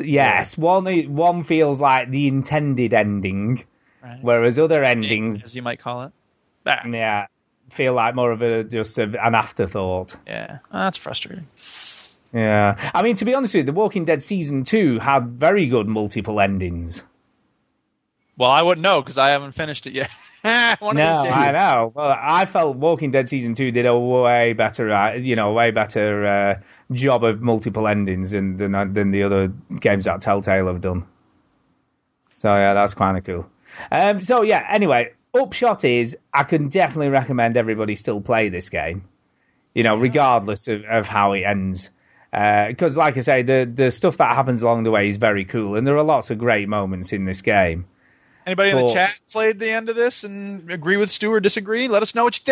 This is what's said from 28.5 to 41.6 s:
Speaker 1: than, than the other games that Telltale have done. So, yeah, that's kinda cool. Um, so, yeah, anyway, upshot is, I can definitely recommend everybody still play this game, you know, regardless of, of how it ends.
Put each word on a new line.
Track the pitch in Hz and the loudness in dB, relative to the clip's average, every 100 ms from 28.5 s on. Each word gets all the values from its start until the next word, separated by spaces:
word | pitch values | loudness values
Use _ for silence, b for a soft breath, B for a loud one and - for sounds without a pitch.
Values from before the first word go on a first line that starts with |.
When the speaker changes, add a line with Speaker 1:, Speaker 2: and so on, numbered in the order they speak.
| 92 | -2
Speaker 1:
than, | 101 98 101 | -2 -2 -2
than | 98 101 | 0 0
the | 98 | 2
other | 101 98 95 - - - | 2 2 0 -4 -12 -2
games | 110 101 95 | 0 0 0
that | 87 | -4
Telltale | 110 101 98 95 92 | -2 -2 0 0 0
have | 90 | -2
done. | 92 90 85 _ _ _ _ _ _ _ _ _ _ _ _ | -4 -6 -8 _ _ _ _ _ _ _ _ _ _ _ _
So, | - 107 | -4 2
yeah, | 101 98 | 4 4
that's | 101 101 | 4 2
kinda | - 95 92 | 2 0 0
cool. | 92 87 82 _ B B B | -4 -10 -10 _ B B B
Um, | 147 196 208 | 0 2 0
so, | 180 247 | 0 0
yeah, | 214 180 - | 2 0 0
anyway, | 208 190 123 117 - _ | 0 2 2 0 -6 _
upshot | 247 262 - 240 202 | 0 0 0 0 2
is, | 139 120 120 156 _ | 2 2 0 -6 _
I | 143 | -2
can | 143 160 147 | 0 0 0
definitely | 190 160 156 143 | 0 0 0 0
recommend | 139 127 127 117 117 | 0 0 0 2 2
everybody | 110 110 107 | 0 -2 -4
still | 104 - 104 | -4 -4 -6
play | 98 113 107 | -2 0 0
this | 87 - | -2 -8
game, | 82 76 92 - _ _ _ _ _ _ | -6 -6 -8 -14 _ _ _ _ _ _
you | - | 0
know, | 113 107 | 2 2
regardless | 127 147 135 120 101 104 - | 2 2 2 2 0 -8 -6
of, | 104 | -8
of | 104 113 104 | -2 -2 0
how | 107 101 | 2 2
it | 98 | 2
ends. | 95 101 | -2 -2